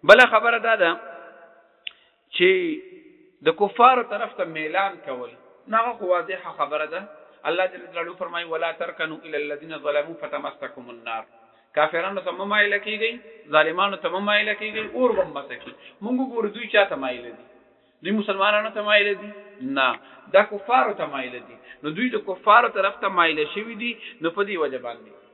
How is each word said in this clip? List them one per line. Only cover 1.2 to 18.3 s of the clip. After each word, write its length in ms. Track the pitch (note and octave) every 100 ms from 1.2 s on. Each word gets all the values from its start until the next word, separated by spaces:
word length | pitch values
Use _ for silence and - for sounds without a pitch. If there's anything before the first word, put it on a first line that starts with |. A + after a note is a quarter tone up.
| - - - _ _ _ - _ _ _ _
چې 160 | - F3+ F#3 F3+ D3+ - - - _ _ _ D3+
د 100 | -
کفارو 420 | G3+ - A#3+ B3+ A3+
طرف 180 | G#3 A3 -
ته 60 | F3 D#3+
میلان 400 | D#3 F3 G3 E3 C#3+
کول، 260 | B2+ B2 B2+ - _ -
نو 100 | A3
هغه 140 | A#3 G#3+
خو 80 | F#3+
واضحه 460 | F3 E3+ F#3 F3 D#3+
خبره 280 | C#3 D3+ D#3
ده. 160 | E3 G#3 - - - D3
الله 160 | E3+ F#3
جل 180 | F3+ F3
جلاله 200 | F3 E3+ F3+
فرمایي، 240 | F3 E3+ E3+
"ولا 260 | D#3+ E3
تركنوا 460 | D#3+ E3+ - D#3+ D#3 D#3+
الى 120 | D3
الذين 360 | D3 D3 D#3+ D#3 D3
ظلموا 300 | D3 D3+ D#3+
فتمسكم 680 | D3 D3 C#3+ - B2+ - A#2+
النار." 340 | A#2+ A#2 A2+ - _ _ _ _ D3+
کافرانو 460 | D#3 E3+ F#3 G3
ته 100 | F3+
مه 140 | F3 G3
مایله 340 | G#3+ G#3 G3+ G#3+
کیږئ، 280 | G#3+ A3+ A#3+ - - - D3+
ظالمانو 420 | D#3 E3+ G3 F#3+
ته 60 | F#3
مه 100 | F#3
مایله 340 | G3+ G#3 G#3+
کیږئ، 300 | G#3 G#3+ G#3+ A3 B3
اور 160 | B3
به 120 | G3+
مه 100 | - C#3+
مسه 200 | C#3 B2
کیږئ. 200 | - - - _
مونږ 140 | G#3 B3+
وګورو 340 | C4 A#3 G#3 G#3
دوی 120 | A#3
چا 100 | G#3+ G3
ته 100 | D3
مایله 340 | C3 B2 A#2+ A2
دي؟ 80 | - - _ _ _ _
دوی 100 | E3 G#3+
مسلمانانو 520 | G#3